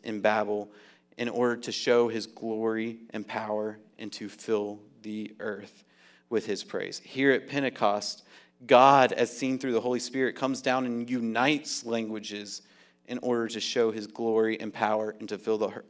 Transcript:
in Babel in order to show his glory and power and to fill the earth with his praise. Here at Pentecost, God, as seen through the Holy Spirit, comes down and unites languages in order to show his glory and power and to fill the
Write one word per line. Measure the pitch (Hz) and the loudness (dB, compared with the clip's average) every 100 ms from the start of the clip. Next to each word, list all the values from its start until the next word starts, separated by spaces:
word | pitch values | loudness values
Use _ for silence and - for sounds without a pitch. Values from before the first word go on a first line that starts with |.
in | 117 107 | -8 -2
Babel | 104 107 104 104 104 - - - _ - | 0 2 0 -4 -6 -14 -20 -20 _ -8
in | 120 | -6
order | 117 123 117 | 0 0 0
to | 120 | -4
show | - 131 120 117 | -4 2 4 4
his | 110 104 | 0 -8
glory | - 113 110 113 110 113 113 113 | -8 -6 -2 -2 -2 -4 -8 -12
and | 110 98 | -12 -8
power | 110 107 107 107 107 - - | -6 -4 -2 -4 -8 -16 -16
and | 104 | -12
to | - 104 | -10 -12
fill | - - 107 104 104 - _ | -10 -2 0 0 -8 -16 _
the | 107 107 104 - | -10 -8 -10 -8
earth | 110 101 98 - _ _ - _ - | -8 -8 -12 -20 _ _ -20 _ -4
with | 110 107 | -2 -2
his | 98 | -4
praise. | - 98 95 - | -6 -8 -8 -10
Here | - 131 139 | -8 2 4
at | 131 135 | 4 0
Pentecost, | 143 135 - 107 104 - - - - - _ 123 | -4 -4 0 0 0 -4 -10 -16 -20 -20 _ 6
God, | 123 135 139 123 | 10 10 10 6
as | - 117 - | 4 0 0
seen | 131 131 | -2 -2
through | 131 | 0
the | 110 | 0
Holy | 123 123 | 0 -2
Spirit, | - 135 123 - | -2 -2 -2 0
comes | 135 123 | -2 -2
down | 135 127 127 | 0 0 0
and | 117 120 | -4 -4
unites | 127 117 113 139 147 - - 117 | -2 0 2 2 2 -4 -8 -4
languages | 117 110 110 101 104 104 - - - - _ - | -4 -4 -6 -8 -10 -10 -14 -18 -20 -20 _ -12
in | 123 | -6
order | 123 120 113 | -2 0 -2
to | 110 | -4
show | - 127 113 | -2 2 2
his | 110 104 | 0 -8
glory | - 113 110 110 - | -4 0 2 2 0
and | 107 | -6
power | - 107 107 107 - | -2 0 0 -2 -6
and | 101 | -8
to | 101 | -6
fill | 110 107 | -2 0
the | 101 98 - | 0 -4 -16